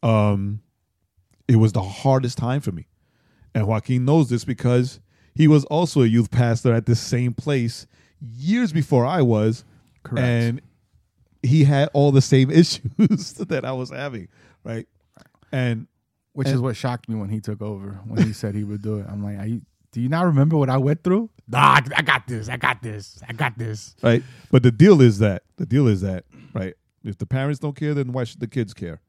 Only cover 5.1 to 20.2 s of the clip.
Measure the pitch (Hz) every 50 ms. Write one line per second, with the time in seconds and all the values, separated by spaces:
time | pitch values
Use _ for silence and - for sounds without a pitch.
5.1 | _ _ _ _ _ - 156 151 151 151 139 - 151 156 180 160 - 147 127 117
6.1 | 110 117 117 101 - 120 123 117 117 113 - 127 117 113 110 - 120 113 - -
7.1 | - 120 123 123 113 - - - 147 135 120 117 120 - - _ _ _ _ _
8.1 | _ _ - 120 113 120 135 160 208 240 247 202 151 151 139 - 151 127 117 127
9.1 | 165 180 143 120 113 107 107 110 113 120 - _ _ _ _ _ _ _ _ -
10.1 | 123 117 127 123 120 117 117 117 117 131 _ _ _ _ _ _ _ _ _ _
11.1 | _ _ _ _ _ _ - 127 135 160 147 139 147 139 143 - _ 147 143 147
12.1 | 139 135 127 - - 135 131 131 160 160 175 - - - - - - - 220 -
13.1 | 214 - 180 - - - 208 180 170 131 123 127 131 127 127 127 135 127 139 143
14.1 | 131 110 90 - _ _ _ _ _ _ _ 113 113 113 - _ _ _ _ _
15.1 | _ _ _ _ _ _ _ _ - 131 127 123 117 110 - _ _ _ _ _
16.1 | _ _ _ _ _ 143 135 131 139 127 120 131 117 - - 131 123 117 _ -
17.1 | 113 110 104 98 107 110 101 - 104 101 107 104 104 98 98 101 104 95 98 107
18.1 | - 110 107 110 104 - - 107 101 104 104 101 104 104 101 107 107 104 98 -
19.1 | 98 101 101 101 101 101 98 107 113 117 - _ _ _ _ _ _ 117 120 127
20.1 | 147 165